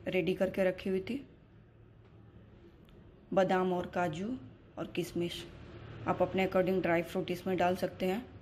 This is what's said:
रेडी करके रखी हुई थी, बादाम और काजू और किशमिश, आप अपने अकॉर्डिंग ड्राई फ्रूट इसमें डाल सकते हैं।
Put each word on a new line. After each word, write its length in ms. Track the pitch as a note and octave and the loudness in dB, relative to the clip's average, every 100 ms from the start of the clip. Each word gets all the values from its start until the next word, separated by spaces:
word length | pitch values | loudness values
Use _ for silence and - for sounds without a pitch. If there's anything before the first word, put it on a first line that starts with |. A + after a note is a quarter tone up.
| - | -2
रेडी 260 | F#3 E3+ | 0 2
करके 300 | F3+ F#3 F#3+ | 2 0 2
रखी 260 | F#3 F#3 G3 | 2 2 -2
हुई 100 | F#3+ | -2
थी, 180 | F#3+ B3+ - - - - - - - - - - - - - - - - - - - - - | -2 -6 -8 -20 -20 -20 -20 -20 -20 -20 -20 -20 -20 -20 -20 -20 -20 -20 -20 -20 -20 -20 -2
बादाम 400 | F3+ F#3 F#3 F#3 | 4 4 4 4
और 140 | F3+ F3+ | 2 0
काजू 420 | F#3 F3 D#3 G3+ B3+ - - - - | 0 0 0 -4 -6 -10 -20 -18 -10
और 140 | E3+ - | -8 -4
किशमिश, 480 | E3+ E3+ F3 - - - - - - - - | -4 -2 -2 -4 -12 -16 -16 -16 -14 -8 -2
आप 140 | F3+ | 2
अपने 240 | F3+ F#3 F#3+ | 2 2 2
अकॉर्डिंग 360 | F#3+ F3+ F#3+ | 4 4 4
ड्राई 200 | E3+ E3+ | 4 2
फ्रूट 280 | E3+ F#3+ E3+ | 2 -2 -2
इसमें 240 | F3 - F3+ | -4 -2 2
डाल 180 | F3 F#3 | 2 2
सकते 280 | F#3 - F#3 | -2 -2 -2
हैं। 200 | G3+ - - | -2 -4 -14